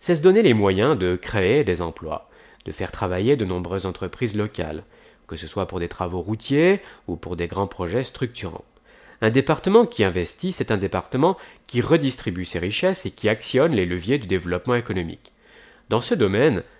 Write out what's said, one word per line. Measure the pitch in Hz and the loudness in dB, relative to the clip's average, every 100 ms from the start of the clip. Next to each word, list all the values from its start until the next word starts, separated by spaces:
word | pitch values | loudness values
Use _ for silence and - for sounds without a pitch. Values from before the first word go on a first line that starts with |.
c'est | - 160 | -2 4
se | |
donner | 180 202 | 6 8
les | 190 110 | 6 6
moyens | 98 95 131 123 | 4 4 2 2
de | 90 90 | 0 -2
créer | - 107 92 139 | -2 0 2 2
des | 98 87 | 2 -2
emplois, | 85 - 80 73 - - - - - | -4 -8 -8 -10 -10 -20 -20 -16 -12
de | |
faire | - 92 | -8 -8
travailler | - 95 90 113 139 | -4 -4 0 2 2
de | 92 | 0
nombreuses | 90 87 95 92 | -4 -4 -4 -6
entreprises | - 90 - 120 107 | -6 -10 -6 -4 -2
locales, | 104 - 80 78 - _ - _ - | -4 -6 -8 -10 -14 _ -20 _ -16
que | 80 | -14
ce | 80 | -8
soit | 101 90 | -6 -4
pour | 90 | -4
des | 85 | -6
travaux | - 90 92 | -6 -6 -4
routiers | - 110 - 139 175 196 - - - | -4 -6 -2 2 4 2 -4 -14 -10
ou | 85 | -10
pour | - 87 | -8 -6
des | 87 | -4
grands | 95 98 | -2 -4
projets | - 87 117 | -4 -4 -4
structurants. | 127 - 123 - 87 - - _ _ - - - | -4 -6 -8 -8 -12 -12 -18 _ _ -20 -20 0
Un | 110 | 2
département | 127 135 156 185 220 233 | 4 2 0 4 4 4
qui | - 98 | 2 0
investit, | 90 85 - 185 | 0 -4 -4 -6
c'est | - 123 | -4 -2
un | 104 | -2
département | 95 92 - 127 165 185 - - - | -2 -4 -4 2 2 0 -8 -20 -6
qui | 120 | -2
redistribue | - 156 135 - 107 90 90 | 2 2 2 -2 -6 -6 -6
ses | 85 | -4
richesses | 90 - 180 190 95 | -4 0 -2 -2 -6
et | |
qui | - 104 | -4 -2
actionne | 113 - 123 165 | -2 0 2 4
les | 113 87 | 2 0
leviers | 87 90 143 | -2 -2 -2
du | 95 | 0
développement | 95 87 87 123 120 | -2 0 -2 0 -2
économique. | 113 92 82 82 - _ _ - - _ - | -2 -4 -6 -8 -18 _ _ -20 -20 _ -2
Dans | 113 | -2
ce | - 208 | 0 2
domaine, | 98 101 151 95 - | 2 4 2 2 -4